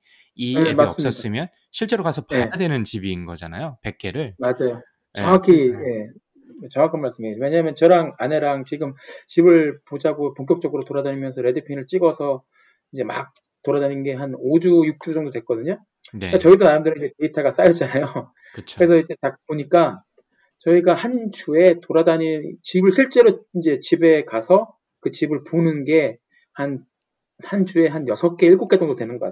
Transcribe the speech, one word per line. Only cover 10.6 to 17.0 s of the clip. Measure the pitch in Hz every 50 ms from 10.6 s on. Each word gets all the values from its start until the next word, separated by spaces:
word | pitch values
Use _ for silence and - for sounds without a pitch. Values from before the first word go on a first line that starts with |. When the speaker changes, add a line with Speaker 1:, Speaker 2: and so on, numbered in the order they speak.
| 165 151 143 135 131
Speaker 2:
돌아다니면서 | - 139 143 139 139 135 135 135 135 131 135 120
레드핀을 | 123 127 151 143 - 143 139 131 135
찍어서 | - 185 180 165 147 - 147 143 135 131 - _ _ _ _ _ _ _ _ _
이제 | - 135 123
막 | - - - - - _ _ _ _ _ _ _
돌아다닌 | 143 139 143 139 139 139 139 135
게 | 139 135
한 | 127 139 139 127 -
오 | 127 131 151 170
주, | 170 180 175 170 160
육 | 156 147 - -
주 | 165 156
정도 | 156 156 143
됐거든요. | 127 120 - - 123 113 120 160 202 208 _ _ _ _ _ -
그러니까 | - 107 95 90 185 185
Speaker 1:
네. |
Speaker 2:
저희도 | - 160 185 196 202
나름대로 | 165 151 151 156 160 160
이제 | 151